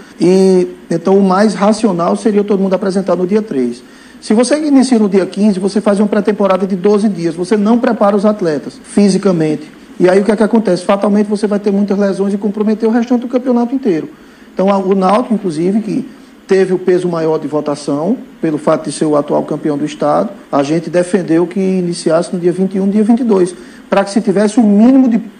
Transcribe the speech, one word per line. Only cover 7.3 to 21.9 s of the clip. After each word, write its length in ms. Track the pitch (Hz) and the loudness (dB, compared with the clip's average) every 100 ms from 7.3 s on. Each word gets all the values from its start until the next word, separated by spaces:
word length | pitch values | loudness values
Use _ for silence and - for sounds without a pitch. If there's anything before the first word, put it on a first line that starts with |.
Você 220 | 160 175 214 | -4 -2 0
não 200 | 202 240 | 2 2
prepara 380 | 254 226 202 | 0 2 2
os 100 | 208 | 2
atletas 560 | 208 208 170 143 - - | 0 0 -2 -4 -6 -14
fisicamente. 840 | - - 202 185 196 175 156 151 - - - - | -4 2 2 2 0 0 0 -4 -8 -20 -18 0
E 100 | 180 | 2
aí 120 | 196 | 4
o 40 | |
que 60 | 208 | 2
é 60 | 202 | 0
que 80 | |
acontece? 400 | 214 226 214 175 | 2 2 0 -2
Fatalmente 420 | - 196 208 208 208 | 0 0 0 0 0
você 220 | 202 202 | -2 -2
vai 100 | 202 | -2
ter 140 | 208 | -2
muitas 260 | 196 202 202 | -2 0 0
lesões 340 | 202 180 196 | 0 0 -2
e 60 | 196 | -2
comprometer 500 | 214 208 214 220 226 | -4 -2 -2 0 0
o 40 | |
restante 300 | 240 233 247 | 0 0 -2
do 60 | 247 | -2
campeonato 460 | 254 262 240 240 | -4 0 0 0
inteiro. 360 | 269 208 160 - - - - - | -2 -2 -2 -4 -14 -20 -20 -12
Então 160 | - 190 | -2 0
a, 80 | 196 | 0
o 160 | 185 | 0
Náutico, 400 | 196 185 214 254 | 0 2 0 0
inclusive, 460 | 196 185 151 180 214 | -2 -2 -2 -2 -2
que 280 | 202 165 - - - - - | -2 -6 -8 -16 -20 -20 0
teve 260 | 190 180 | 0 2
o 60 | 180 | 0
peso 300 | 185 180 180 | 0 0 0
maior 300 | 165 160 156 | -2 -2 -2
de 100 | 143 | -2
votação, 680 | 151 147 143 - 143 175 254 - - | -4 -4 -6 -4 -4 -2 -4 -8 -6
pelo 180 | 160 - | -4 -2
fato 260 | - 156 | 0 -2
de 80 | 151 | -2
ser 140 | - 156 | -4 0
o 100 | 147 | 0
atual 260 | 143 147 | 0 -2
campeão 340 | 143 151 165 143 | -2 -4 -4 -4
do 80 | |
estado, 460 | 147 - 147 156 202 - - | -6 -4 -2 0 -2 -8 -6
a 100 | 143 | -2
gente 260 | 143 165 165 | 0 -2 -2
defendeu 600 | 170 175 196 156 165 170 | -2 0 -2 0 0 0
que 100 | 196 | -2
iniciasse 720 | 190 185 175 | -2 -2 -2